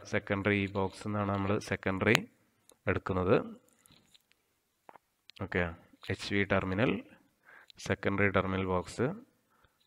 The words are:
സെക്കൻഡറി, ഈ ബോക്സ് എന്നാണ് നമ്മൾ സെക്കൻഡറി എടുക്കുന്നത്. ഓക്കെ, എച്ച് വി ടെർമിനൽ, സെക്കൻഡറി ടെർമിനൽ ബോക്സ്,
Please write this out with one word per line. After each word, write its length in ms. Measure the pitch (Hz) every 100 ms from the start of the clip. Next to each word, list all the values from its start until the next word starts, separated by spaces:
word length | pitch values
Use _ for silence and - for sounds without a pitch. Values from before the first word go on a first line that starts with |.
| -
സെക്കൻഡറി, 500 | 104 - 101 101 101
ഈ 80 | 98
ബോക്സ് 320 | 98 95 - 107
എന്നാണ് 240 | 104 98
നമ്മൾ 200 | 101 98 104 -
സെക്കൻഡറി 500 | 95 95 92 104 117 - _ _ _ _ _ -
എടുക്കുന്നത്. 500 | 92 - 92 90 131 226 214 _ _ _ - _ _ _ _ _ _ _ _ _ - _ _ _ -
ഓക്കെ, 200 | 95 92 87 - - _ -
എച്ച് 180 | 98 -
വി 100 | 101
ടെർമിനൽ, 480 | 98 98 92 92 127 190 - - _ _ _ - - -
സെക്കൻഡറി 520 | - 98 98 98 101
ടെർമിനൽ 360 | 95 92 95 95
ബോക്സ്, 400 | 92 87 - 127 208 - _ _ _ _ _